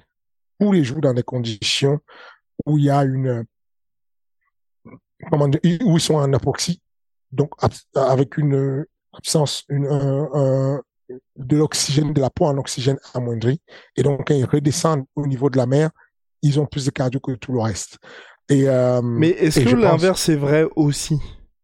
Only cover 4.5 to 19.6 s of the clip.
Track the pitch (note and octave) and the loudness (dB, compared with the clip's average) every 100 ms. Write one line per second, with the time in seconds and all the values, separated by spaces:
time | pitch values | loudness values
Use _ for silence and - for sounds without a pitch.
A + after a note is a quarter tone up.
4.5 | _ _ _ - - _ _ - D3+ C#3+ | _ _ _ -20 -20 _ _ -4 0 0
5.5 | C#3 E3+ E3+ A#3+ E3 - D3 C#3 C3+ C#3+ | 0 0 0 2 2 2 0 0 0 -2
6.5 | - - F3 _ _ _ _ _ C3 C#3+ | -4 -4 -6 _ _ _ _ _ -4 -4
7.5 | - - - - - C3 C3 C#3 - D3 | -2 -4 -4 -6 -2 2 2 0 0 0
8.5 | C3+ C3+ C3+ D#3+ _ _ - - D#3+ C#3+ | 0 -2 -4 -10 _ _ -14 -4 0 0
9.5 | - - C#3+ C#3 C#3+ C#3 C3+ D3 C#3+ C3+ | -4 -6 -4 -2 0 0 -2 -2 0 0
10.5 | C3+ C3+ C#3 - _ - B2+ - - C3 | 0 0 -4 -8 _ -20 -20 -18 -12 0
11.5 | D3+ D3+ - - C#3+ D3 D3+ C3 - D#3+ | 2 2 -2 -2 0 0 0 0 0 0
12.5 | C#3 - - B2+ C3+ - C3 A#2+ A#2 A2+ | 0 -4 -4 -2 -2 -6 -8 -6 -2 -2
13.5 | C#3+ _ - - - C#3+ C#3 - C#3+ B2 | -2 _ -20 -10 -2 -2 -2 0 0 2
14.5 | D3 C#3+ C3 E3 D3+ C3 - C#3+ B2+ C#3 | 0 0 0 0 0 -4 -6 -4 0 0
15.5 | C3 B2 C#3 D#3 - _ _ _ _ D3 | 0 2 2 0 -4 _ _ _ _ 0
16.5 | C#3 C#3+ D3 C3 - B2+ C3 - B2 - | 2 -2 -4 -4 -2 -2 -4 -6 -8 -4
17.5 | B2+ A2 F#2+ - - - - - - - | -2 -2 -4 -10 -18 -20 -20 -20 -12 0
18.5 | C#3 C3+ B2+ B2 B2 A#2+ A#2 D#3 F#3 D#3 | 2 4 4 2 2 0 2 2 2 2
19.5 | D3+ | 4